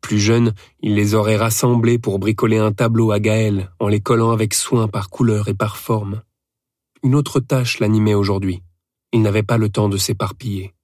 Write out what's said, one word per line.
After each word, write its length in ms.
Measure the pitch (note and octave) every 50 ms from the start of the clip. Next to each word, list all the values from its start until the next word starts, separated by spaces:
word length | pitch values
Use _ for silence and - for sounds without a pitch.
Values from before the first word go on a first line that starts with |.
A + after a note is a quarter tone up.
Plus 180 | - - A2 G#2
jeune, 340 | G2+ G#2+ A2+ A#2 A#2+ A2+ G#2 - - _ _ _
il 160 | - - -
les 180 | G#2 G#2 G#2 G#2
aurait 220 | A2 G#2 G#2+ A2
rassemblés 600 | G#2 A2 A2+ A2+ - - B2 A#2+ A#2+ A2+ A#2+ A#2+ A#2
pour 200 | A#2 A2 G2 G2
bricoler 400 | F#2+ G#2+ G#2+ - - A2+ A2 A2
un 140 | G#2+ G#2+ G#2+
tableau 400 | G2+ A#2+ A#2 A#2 A2+ A2+ A2 G#2
à 80 | G#2
Gaël, 520 | G#2 A2 G#2+ A2 A2 G#2+ G2+ G2 F#2 - - _
en 80 | A2
les 140 | G2+ G#2 G#2
collant 300 | G2 - B2 A2+ A2+ A2+
avec 220 | A2+ G#2+ A2 G#2+ -
soin 360 | - - - - B2 A2+ A2
par 220 | G2+ - G2 -
couleur 380 | - - B2+ A#2 G#2+ G#2 G#2 G#2
et 60 | G2
par 220 | G2+ A2 G#2+ -
forme. 460 | - - - A2+ A2 G#2 G2 G2 G#2+ - _ _ _ _ _ _ _ _ _ _ _ _ _ _ _ -
Une 100 | C3 B2+
autre 260 | D3 C#3+ - - C#3
tâche 400 | B2 - C#3+ C3 B2 A#2 - -
l'animait 340 | A2 G#2 G#2+ A2 G#2+ G#2+ G#2
aujourd'hui. 480 | G2+ G2+ G2 G2+ G2 G2 F#2+ F2+ F2+ - - _ _ _ _ _ _ _ _ -
Il 100 | A2+ G#2+
n'avait 200 | G#2 G2+ A2 G#2+
pas 140 | G2+ A#2+ A2+
le 100 | A2 G#2
temps 200 | G2 - G#2+ G#2
de 80 | G2
s'éparpiller. 760 | G2 F#2+ - B2 G2 A2 G2 - - - A2 G2+ F#2+ F#2+ G2 _ _